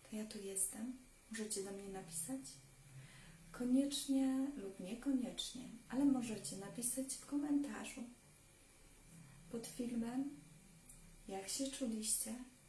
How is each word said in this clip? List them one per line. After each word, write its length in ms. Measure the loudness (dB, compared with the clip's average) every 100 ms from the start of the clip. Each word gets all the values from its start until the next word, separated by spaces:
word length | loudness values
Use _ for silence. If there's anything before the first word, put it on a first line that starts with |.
| -8
to 60 | -6
ja 100 | -4
tu 140 | -4
jestem. 580 | -4 2 0 0 -4 -6 -12 -20 -8
Możecie 320 | -4 -2 -2
do 80 | -2
mnie 180 | -4 -6
napisać. 520 | -6 -6 -4 -2 -2 -4 -12 -16 -20 -16 -14 -14 -16 -16 -16 -10
Koniecznie 1000 | -2 6 8 6 4 4 6 6 4 2 0
lub 240 | -6 -6
niekoniecznie, 920 | -4 -2 2 4 2 -2 -4 -4 -8 -10 -2
ale 160 | 6 8
możecie 520 | 8 4 -2 -4 -4
napisać 560 | -6 0 0 2 0
w 120 | -4 -2
komentarzu 760 | 2 6 6 4 -2 -6 -6 -8 -12 -20 -20 -20 -20 -20 -20 -20 -20 -18 -18 -18 -18 -8
pod 180 | -6 -6
filmem, 640 | -4 0 0 2 2 0 -2 -14 -18 -20 -20 -18 -18 -18 -14 -6
jak 220 | -4 -2
się 220 | 0 0
czuliście, 640 | 0 0 0 2 2 2 -4 -8 -16